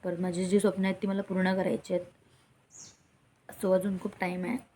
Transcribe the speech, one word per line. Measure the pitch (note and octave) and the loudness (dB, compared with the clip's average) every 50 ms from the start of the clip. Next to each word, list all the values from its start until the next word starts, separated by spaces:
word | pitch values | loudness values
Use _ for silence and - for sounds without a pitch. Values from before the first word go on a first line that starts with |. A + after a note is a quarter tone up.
| - | -4
परत | F#3 F3 E3+ | -4 -4 -2
माझी | F#3 F#3 F3 F3 F#3+ | -2 -2 -2 -2 0
जी | F3+ F#3+ G#3 | 4 4 4
स्वप्न | G3 G#3 F#3+ G3 F#3+ | 4 4 2 2 0
आहेत | F#3+ F#3+ | 0 0
ती | F#3+ - | 0 -2
मला | G3 G3 G3 G3+ | -2 -2 -2 -2
पूर्ण | - F#3+ F#3 F#3 F#3 F#3+ | -2 0 0 2 2 2
करायची | F#3+ F#3 - A#3 A3 - - F3+ | 2 2 0 0 -2 -2 -2 -2
आहेत. | F3 F3+ - - _ _ _ _ _ _ _ _ _ _ _ - - - - - _ _ _ _ _ _ _ _ _ _ - - - - | -2 -2 -4 -18 _ _ _ _ _ _ _ _ _ _ _ -20 -20 -20 -20 -20 _ _ _ _ _ _ _ _ _ _ -20 -10 -2 2
So | F#3+ F#3 | 4 4
अजून | F#3 F#3 G3+ F#3+ F#3 | 4 4 2 -4 -2
खूप | - G#3 - - | -4 -8 -6 -4
टाइम | G3 F3+ F3+ F#3 F3+ | -4 -4 -2 -4 -4
आहे | A#3 A#3+ C4+ - _ _ | -4 -4 -4 -6 _ _